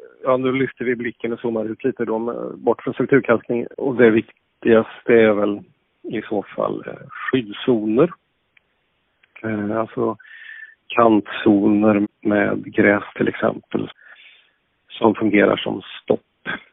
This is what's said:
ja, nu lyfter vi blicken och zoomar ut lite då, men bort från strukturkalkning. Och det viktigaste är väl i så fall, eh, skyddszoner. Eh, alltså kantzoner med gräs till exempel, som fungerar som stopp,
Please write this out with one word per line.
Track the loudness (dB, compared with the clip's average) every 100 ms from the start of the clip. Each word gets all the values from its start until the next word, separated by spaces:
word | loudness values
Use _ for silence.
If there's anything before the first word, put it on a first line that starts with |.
| -20 _
ja, | -2 0
nu | 0
lyfter | -2 -4 -4 -6
vi | -4
blicken | -6 -8 -8
och | -6
zoomar | -6 -4 -6
ut | -6
lite | -6 -4 -4
då, | -4
men | -6 -8 -10 -4
bort | -2 -2
från | -4
strukturkalkning. | -4 0 2 4 0 0 -6 -6 -6
Och | -4 4
det | 4
viktigaste | 4 0 _ _ _ 2 4 2 -4 2
är | 4 6
väl | 4 0 -4 -10 _ _ _
i | -12 -10
så | -6 -6
fall, | -6 -4 -4 -4 -10
eh, | -16 -18
skyddszoner. | -14 -4 -2 -4 -4 0 0 2 2 2 -2 _ _ _ _ _ _ _ _ _ _ _ -12
Eh, | -6 -4 -2 -4
alltså | -4 -4 -4 -4 -12 -20 -20 -20 -20 _ -6
kantzoner | 2 4 4 0 -2 2 2 4 2 2 2 0 _
med | -2 0 0 -2 -4
gräs | 2 2 2 -2 -4
till | -4
exempel, | -2 -4 -4 -6 -8 -8 -14 -20 -20 -20 -20 _ _ _ _ _
som | 0 0 2
fungerar | 2 2 2 2
som | -4 -8
stopp, | -10 -6 -2 -2 _ _ -12 -12 -14